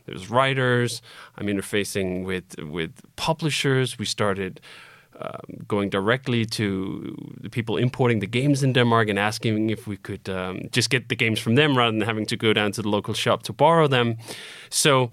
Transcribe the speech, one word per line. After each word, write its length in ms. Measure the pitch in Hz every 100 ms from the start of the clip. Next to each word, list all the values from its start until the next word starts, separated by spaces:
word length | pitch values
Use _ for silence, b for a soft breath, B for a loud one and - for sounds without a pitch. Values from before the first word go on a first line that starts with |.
| -
there's 240 | - 92
writers. 720 | 123 135 135 127 123 120 117 B B B -
I'm 120 | 104
interfacing 760 | 101 - 107 98 101 95 92
with, 340 | 92 92 - -
with 360 | 78 82 82 - - -
publishers. 800 | - 160 160 131 143 131 127 -
We 60 | 104
started, 560 | - 107 98 95 - B B B B B -
um, 460 | - - - - 113
going 220 | 104 98
directly 560 | 98 98 131 139 120 110
to 920 | - 107 95 98 - - - - -
the 80 | -
people 260 | 127 117 76
importing 420 | 123 - 127 113
the 80 | 95
games 360 | 120 143 139
in 100 | 139
Denmark 360 | 127 120 113 107
and 80 | 98
asking 520 | 104 110 117 107 110
if 180 | 107 -
we 100 | 98
could, 320 | - 98 -
um, 400 | 92 92 92 -
just 180 | - 117
get 200 | 135 -
the 60 | 107
games 240 | 113 107
from 160 | - 120
them 220 | 151 131
rather 140 | 117 110
than 100 | 107
having 180 | 110 107
to 100 | 113
go 160 | 113
down 180 | 107 104
to 80 | 104
the 80 | 107
local 240 | 104 101
shop 300 | 107 - 101
to 100 | -
borrow 340 | 113 147 165 151
them. 300 | 131 117 113 B B B B B
So 420 | - 160 135 123